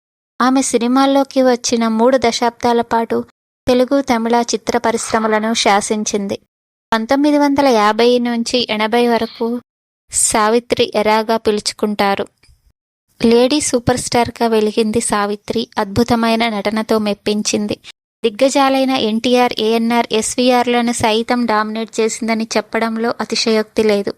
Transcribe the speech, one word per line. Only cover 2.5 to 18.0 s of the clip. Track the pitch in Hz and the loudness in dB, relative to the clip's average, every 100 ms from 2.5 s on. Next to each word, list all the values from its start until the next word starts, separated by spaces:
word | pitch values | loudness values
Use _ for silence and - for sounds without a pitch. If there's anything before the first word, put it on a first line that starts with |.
| - 247 233 | 0 0 0
పాటు | 233 226 226 233 233 _ _ _ - | 0 -2 -2 -4 -6 _ _ _ 0
తెలుగు, | 247 254 277 | 0 2 0
తమిళ | 277 233 226 233 | 0 -2 0 0
చిత్ర | 240 220 - 240 | 0 -4 -2 -2
పరిశ్రమలను | 233 226 - 226 220 214 220 | -2 -2 -2 -2 0 0 0
శాసించింది. | 233 220 202 - 214 208 208 196 - _ _ _ _ _ | 0 2 2 0 -4 -4 -4 -4 -8 _ _ _ _ _
పంతొమ్మిది | 226 226 277 294 294 | -4 0 2 2 4
వందల | 285 277 277 | 2 2 4
యాభై | 220 208 214 240 247 | 4 2 2 2 2
నుంచి | 240 233 233 254 233 | 0 -4 -2 -2 -2
ఎనభై | 214 214 240 240 | -2 0 0 2
వరకు | 226 226 - 233 240 - _ _ _ _ | 0 -2 -6 -6 -6 -10 _ _ _ _
సావిత్రి | - - 233 214 240 240 - 233 | -4 0 2 2 2 0 -2 0
ఎరాగా | 214 208 220 220 226 | 0 2 0 0 -2
పిలుచుకుంటారు. | 220 208 - - 208 208 202 196 202 _ _ _ _ _ _ _ _ - | 0 -2 -4 -4 -4 0 0 -2 -6 _ _ _ _ _ _ _ _ -2
లేడీ | 233 233 254 294 | 2 4 4 0
సూపర్ | - 247 247 247 | 0 -2 -2 -4
స్టార్గా | - 247 233 - 233 | -2 -2 -2 -2 0
వెలిగింది | 220 214 220 214 233 | 2 0 0 0 -2
సావిత్రి. | - 208 202 208 - 226 233 - | -2 -2 -2 -6 -6 -6 -4 -6
అద్భుతమైన | 208 208 233 233 226 226 233 | -4 -2 0 0 0 0 -2
నటనతో | 208 208 220 214 220 | -2 -4 -4 -2 0
మెప్పించింది. | 208 202 - 208 202 220 208 - - - | -2 -4 -4 -4 -2 -4 -4 -8 -12 -20